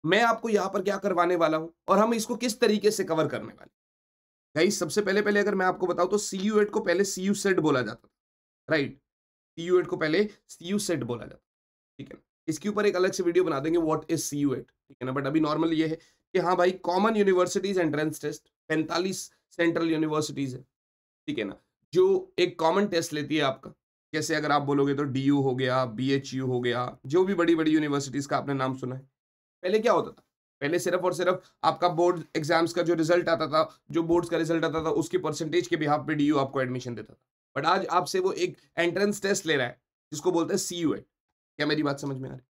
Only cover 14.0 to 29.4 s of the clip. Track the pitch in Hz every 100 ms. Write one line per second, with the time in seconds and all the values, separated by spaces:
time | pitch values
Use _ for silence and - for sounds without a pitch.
14 | - 165 - 147 143 120 - _ _ -
15 | 127 135 143 156 156 156 165 160 160 160
16 | _ _ _ 185 170 180 180 185 - 180
17 | 214 220 196 185 180 196 196 185 165 143
18 | 156 151 151 151 _ _ _ 156 156 170
19 | 190 185 - _ _ - 170 156 165 160
20 | 160 151 151 139 139 127 - _ _ _
21 | _ _ - - 101 - _ _ _ 170
22 | 185 190 - - 175 175 160 175 202 170
23 | - 151 143 156 139 131 - - _ _
24 | _ 156 151 156 147 147 139 143 139 139
25 | 143 127 135 143 135 127 127 127 127 110
26 | 131 135 139 131 131 127 123 120 123 -
27 | 131 160 190 185 165 165 156 156 151 143
28 | 135 139 139 139 139 139 131 131 123 127
29 | - _ _ _